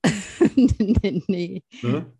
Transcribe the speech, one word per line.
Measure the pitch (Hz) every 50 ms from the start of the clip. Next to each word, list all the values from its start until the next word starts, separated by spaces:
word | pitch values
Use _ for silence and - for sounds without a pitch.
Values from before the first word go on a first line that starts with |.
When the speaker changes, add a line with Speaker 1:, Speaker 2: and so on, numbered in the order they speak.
| -
Speaker 1:
<laughs> | - 214 202 - - - - 339 - -
Nee, | 269 247 - - - 220 190 233 - - 196 262 277 -
nee. | - 190 175 175 175 190 180 - _ - -
Speaker 2:
Ne? | - 120 131 156 170 - _